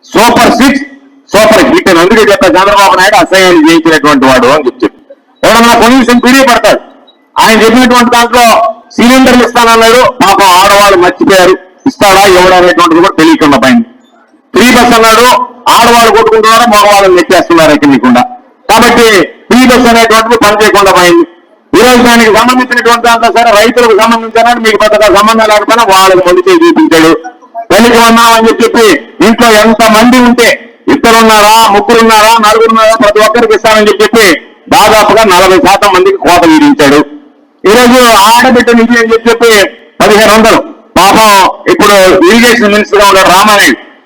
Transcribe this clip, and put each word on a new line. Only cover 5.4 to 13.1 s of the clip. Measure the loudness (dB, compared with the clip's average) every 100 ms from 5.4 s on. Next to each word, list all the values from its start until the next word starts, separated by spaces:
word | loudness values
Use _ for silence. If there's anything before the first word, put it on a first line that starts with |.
| -2
ఎవడన్నా | 0 0 2
కనీసం | 2 0 0 0
బీడీ | 0 0 0
పడతాడు. | 0 0 -2 -6 -20 _ _ _ -4
ఆయన | 0 2
చెప్పినటువంటి | 0 0 0 0 0 0
దాంట్లో | 0 0 0 0 -2 -6 -12 -4
సిలిండర్లు | 0 2 2 0 0
ఇస్తానన్నాడు, | -2 0 0 2 2 0 -2
పాపం | -2 0 2 2
ఆడవాళ్ళు | 2 2 2 0
మర్చిపోయారు, | -2 -2 0 2 2 -2 -6 _ -8
ఇస్తాడా | -2 0 2 2 2
ఎవడా | 2 2
అనేటువంటిది | 0 0 0 0
కూడా | 0